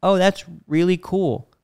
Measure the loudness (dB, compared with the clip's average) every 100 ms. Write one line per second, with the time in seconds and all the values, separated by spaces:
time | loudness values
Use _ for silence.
0 | 2 2 2 0 -10 -20 _ 0 2 0
1 | -2 -2 -2 -4 -8 _